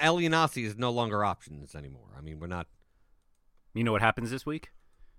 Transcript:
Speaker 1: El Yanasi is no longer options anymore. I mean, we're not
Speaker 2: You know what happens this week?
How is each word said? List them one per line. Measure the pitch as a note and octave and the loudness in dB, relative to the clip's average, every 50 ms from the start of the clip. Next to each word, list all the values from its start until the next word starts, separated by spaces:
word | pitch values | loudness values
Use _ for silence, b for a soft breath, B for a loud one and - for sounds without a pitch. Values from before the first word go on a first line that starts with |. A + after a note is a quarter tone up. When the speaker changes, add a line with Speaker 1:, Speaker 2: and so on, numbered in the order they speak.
Speaker 1:
El | D3 D#3+ E3+ | 4 4 4
Yanasi | F3 E3+ D#3+ D#3+ E3 D#3+ D3+ - C3 A#2 | 4 4 4 4 4 4 2 2 -2 -4
is | G#2+ G#2 | -4 -2
no | G#2+ B2+ A#2+ | -2 0 0
longer | A#2+ A#2+ A#2 A2+ G#2 G#2 G#2 | 2 2 0 0 2 2 2
options | G2+ F2+ - - - D2+ C#2+ C#2+ C#2 - | 2 0 -2 -6 -14 -16 -16 -14 -14 -14
anymore. | D2 C#2+ C2+ C2+ C2 A2 - - | -14 -12 -12 -14 -18 -20 -20 -18
I | C#2 | -14
mean, | D2+ D2+ D#2 D2+ | -12 -12 -10 -10
we're | E2 E2+ | -8 -6
not | F2+ F2 E2+ - - _ _ _ _ _ _ _ _ _ _ _ _ _ _ _ _ _ _ - - | -6 -6 -8 -10 -14 _ _ _ _ _ _ _ _ _ _ _ _ _ _ _ _ _ _ -10 -4
Speaker 2:
You | A2 A#2 | -2 0
know | A#2 A2 | 2 2
what | G2+ G#2+ | 4 4
happens | A2+ G#2+ - A#2+ A2+ | 4 4 2 -2 -6
this | B2 C3 - | -6 -6 -6
week? | D3+ D3+ D#3+ - - - - - _ _ _ - - - | -6 -6 -8 -10 -14 -20 -20 -20 _ _ _ -20 -20 -20